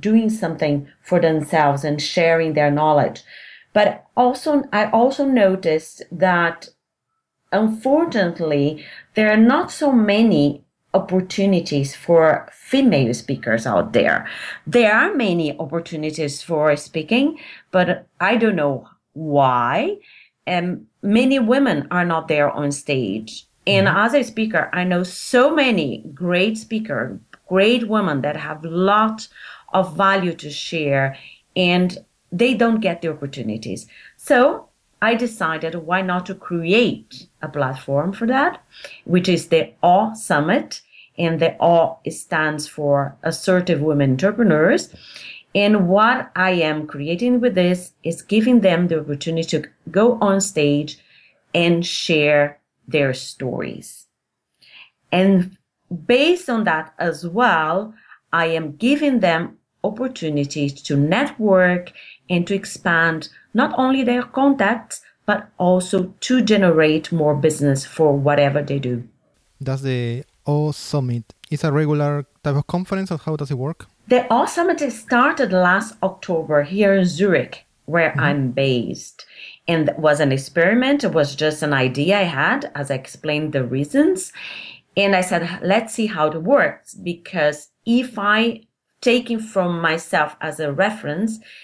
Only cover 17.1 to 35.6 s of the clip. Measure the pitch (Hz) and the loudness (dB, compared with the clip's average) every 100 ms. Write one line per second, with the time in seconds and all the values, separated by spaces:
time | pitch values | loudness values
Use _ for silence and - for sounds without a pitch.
17.1 | 233 285 320 - - _ 185 175 185 - | 0 0 -2 -16 -20 _ 0 2 -2 -6
18.1 | - 180 226 220 180 143 127 - _ _ | -4 0 2 2 0 -2 -2 -8 _ _
19.1 | - 156 143 135 123 120 156 320 415 _ | -12 -2 2 4 2 0 0 -2 -6 _
20.1 | - _ _ - 180 180 180 - _ 202 | -20 _ _ -4 -4 -2 -6 -12 _ 0
21.1 | 220 262 269 220 262 269 151 143 180 175 | 2 4 2 2 2 2 0 -2 -2 0
22.1 | 160 - 151 143 - 143 143 - 135 107 | -2 -2 0 0 0 -4 -4 -4 -4 -2
23.1 | 107 110 - - _ - 196 196 180 226 | -6 -8 -18 -20 _ -2 2 2 2 2
24.1 | 285 226 - 220 170 - 180 180 175 180 | 0 -2 -4 -2 -2 -4 -4 -2 -2 -2
25.1 | - - 247 277 302 262 202 143 - 160 | -8 -2 2 2 2 0 0 -2 -6 -12
26.1 | 139 175 180 208 220 - 220 220 127 123 | -8 -2 0 0 -2 -6 -8 -4 -6 -6
27.1 | - _ - - 185 208 247 220 214 185 | -8 _ -20 -4 2 4 2 0 0 0
28.1 | 143 147 151 147 156 165 170 190 208 220 | -2 -4 -6 -10 -10 -6 -2 2 4 2
29.1 | 220 - - - - - 185 185 156 196 | -2 -14 -20 -20 -20 -4 -2 -2 0 2
30.1 | 196 180 160 147 147 - 170 147 139 135 | 2 0 -6 -10 -12 -8 -6 -2 0 0
31.1 | 135 - _ _ - 180 180 180 - - | -4 -18 _ _ -2 2 2 0 -2 -18
32.1 | _ - 175 240 214 233 220 208 170 165 | _ -10 -2 0 2 2 2 -2 -4 -6
33.1 | 147 143 139 110 107 110 92 - - - | -8 -10 -8 -8 -8 -8 -12 -14 -20 -20
34.1 | _ - 262 269 339 - _ _ - 220 | _ 0 4 4 2 -12 _ _ -4 -2
35.1 | 233 240 - 165 160 | 0 -2 -4 -4 -4